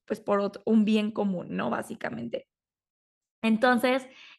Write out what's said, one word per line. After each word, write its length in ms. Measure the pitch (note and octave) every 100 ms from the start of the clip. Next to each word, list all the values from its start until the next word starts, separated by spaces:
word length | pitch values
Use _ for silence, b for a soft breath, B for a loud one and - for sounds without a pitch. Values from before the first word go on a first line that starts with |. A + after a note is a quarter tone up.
| _
pues, 140 | G#3+
por 200 | - G3+
otro, 220 | G3+ - -
un 180 | A3 G#3
bien 260 | G#3+ G#3
común, 360 | A3 G3+ F3+ - F3+
¿no? 140 | -
Básicamente. 800 | - - - - - A#3 - - _ _ _ _ _ _ _ _ _
Entonces, 640 | A3 A3 B3+ B3 B3+ B3+ C4 B B